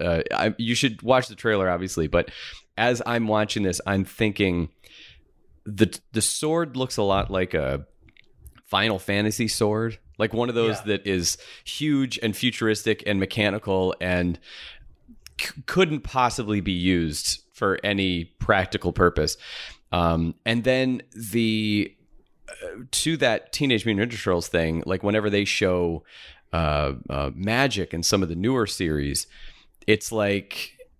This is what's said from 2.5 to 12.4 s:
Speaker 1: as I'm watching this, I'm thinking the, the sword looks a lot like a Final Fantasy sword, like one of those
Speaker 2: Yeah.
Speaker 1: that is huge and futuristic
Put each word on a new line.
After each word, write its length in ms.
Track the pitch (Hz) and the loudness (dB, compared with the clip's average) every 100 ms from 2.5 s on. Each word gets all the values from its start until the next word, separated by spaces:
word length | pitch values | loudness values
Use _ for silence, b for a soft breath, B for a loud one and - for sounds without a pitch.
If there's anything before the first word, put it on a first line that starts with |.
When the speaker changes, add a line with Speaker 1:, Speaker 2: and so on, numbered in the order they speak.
| B B - | B B 0
Speaker 1:
as 240 | 117 120 | 0 2
I'm 240 | 117 117 110 | 0 0 2
watching 340 | 107 107 110 | 2 0 0
this, 160 | 95 87 - | 0 0 0
I'm 200 | 98 92 | 0 0
thinking 640 | - 110 98 95 87 82 _ B B B B _ _ _ - 104 | 0 0 2 2 2 -2 _ B B B B _ _ _ -20 -6
the, 340 | 101 107 - _ | 2 2 2 _
the 100 | 110 | -2
sword 560 | - - 151 165 156 127 | -2 -2 -2 0 -2 -4
looks 180 | 127 - | -4 0
a 60 | |
lot 280 | 101 98 98 | 2 2 2
like 220 | 95 92 | -2 0
a 340 | 85 67 71 73 _ - _ _ _ - - | 0 0 -2 -6 _ -20 _ _ _ -20 -20
Final 340 | - 95 110 98 | -2 0 2 0
Fantasy 500 | - 101 107 104 113 | 0 0 0 0 -2
sword, 500 | - 104 107 113 104 - - | 0 0 0 -4 -8 -12 -2
like 140 | 110 | -2
one 160 | 110 123 | 0 0
of 60 | |
those 220 | 117 113 107 | 2 2 0
Speaker 2:
Yeah. 60 | 104 98 | -2 -2
Speaker 1:
that 100 | 101 | 0
is 300 | 95 82 - B B | 0 0 -4 B B
huge 540 | - - 151 139 131 - | -12 -4 0 0 0 -2
and 120 | 113 | -4
futuristic 680 | 101 | 0